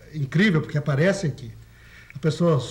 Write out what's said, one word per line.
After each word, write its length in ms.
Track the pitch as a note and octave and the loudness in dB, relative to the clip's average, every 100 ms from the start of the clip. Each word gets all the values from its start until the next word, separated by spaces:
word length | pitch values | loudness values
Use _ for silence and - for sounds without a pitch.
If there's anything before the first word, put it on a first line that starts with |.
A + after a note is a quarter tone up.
| - | -14
incrível, 480 | D3+ C3+ D#3 G#3+ D#3+ | -6 -2 2 4 2
porque 160 | - D3 | 0 -4
aparece 480 | C#3 C3+ F3+ F#3+ D#3 | -2 2 2 2 -2
aqui. 260 | - A2+ - - - - - - | -6 -12 -18 -20 -20 -20 -20 -20
A 60 | - | -4
pessoa 420 | D#3 - E3+ C#3+ - | -4 0 2 2 0